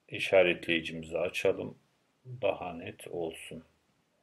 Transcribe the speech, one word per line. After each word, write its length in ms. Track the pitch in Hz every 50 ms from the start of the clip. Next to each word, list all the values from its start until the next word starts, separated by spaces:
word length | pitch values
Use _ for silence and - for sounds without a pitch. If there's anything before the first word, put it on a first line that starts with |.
| _ -
işaretleyicimizi 1080 | 104 98 - - 98 95 90 87 85 87 - - 85 80 80 80 82 82 80 80 85 82
açalım. 600 | 87 92 - - - 95 92 95 101 104 - - _ _ _ _ _ _ _ _ - 127 123 - 104
Daha 300 | 98 - - 90 90 85
net 360 | 82 87 104 - - - 87
olsun. 560 | 87 87 85 80 80 - - - 80 82 - _ _ _ _ _ _ _ _ _ _ _